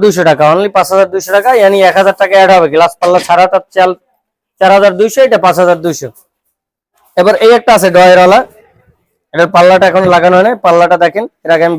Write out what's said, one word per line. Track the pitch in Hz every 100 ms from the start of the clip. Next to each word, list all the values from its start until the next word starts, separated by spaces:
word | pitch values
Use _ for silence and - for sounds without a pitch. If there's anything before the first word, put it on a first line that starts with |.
দুইশো | 208 180 165
টাকা, | 143 151
only | 170 202 196
পাঁচ | 175
হাজার | 196 190
দুইশো | 185 185 202
টাকা, | 220 247
yani | 196 202 185
এক | 170
হাজার | 196 185
টাকা | 190 196
অ্যাড | 190 185
হবে। | 160
গ্লাস | 156 170 -
পাল্লা | 175 180
ছাড়া | 175 175 185
তার | 190 - 190
চাল | 185 180 _ _ _ _ _ -
চার | 190
হাজার | 196 196 180
দুইশো, | 220 269 262
এটা | 208 185
পাঁচ | 165
হাজার | 180 170 170
দুইশো। | 147 131 - _ _ _ _ _ _ _ _ _ -
এবার | 185 220
এই | 226 240
একটা | 240 214
আছে | 180 175
ড্রয়ারওয়ালা, | 185 180 180 214 247 _ _ _ _ _ _ _ _
এটার | 156 170 185
পাল্লাটা | 180 185 190
এখন | 175 185
লাগানো | 175 175 180
হয় | 208
নাই, | 240 185
পাল্লাটা | 170 175 175
দেখেন, | 170 202 233 _
এর | 160
আগে | 165
আমি | 170